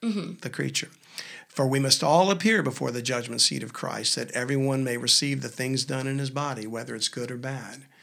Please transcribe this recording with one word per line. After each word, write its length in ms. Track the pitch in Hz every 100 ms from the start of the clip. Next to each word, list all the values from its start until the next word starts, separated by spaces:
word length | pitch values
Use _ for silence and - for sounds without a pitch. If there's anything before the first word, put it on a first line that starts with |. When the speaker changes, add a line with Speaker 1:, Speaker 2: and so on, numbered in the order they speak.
Speaker 1:
Mm-hmm. 320 | 226 202 - 175
Speaker 2:
the 80 | -
creature. 400 | - 139 139 - - - - - - -
"For 140 | - 131
we 120 | 135
must 240 | 135 -
all 280 | 151 165 190
appear 320 | 185 208 214
before 280 | 139 123 131
the 120 | 120
judgment 380 | 120 123 120 117
seat 200 | - 135
of 100 | 135
Christ, 440 | - - 110 110 127
that 140 | 113
everyone 500 | 120 127 139 135 135
may 140 | 131 120
receive 440 | 123 - 143 135
the 60 | 131
things 360 | - 131 131
done 220 | 131 131 131
in 120 | 139
his 120 | 135
body, 360 | 139 147 117 107
whether 280 | 113 120 113
it's 120 | -
good 220 | 123 120
or 60 | 123
bad." 480 | 131 135 104 90 - _